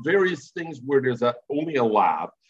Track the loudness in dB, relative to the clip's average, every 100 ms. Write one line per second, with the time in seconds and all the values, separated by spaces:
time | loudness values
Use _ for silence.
0 | 0 2 2 0 -8 -10 -10 -10 0 2
1 | 2 0 0 -2 -4 -4 -2 0 2 2
2 | 2 0 -6 -12 _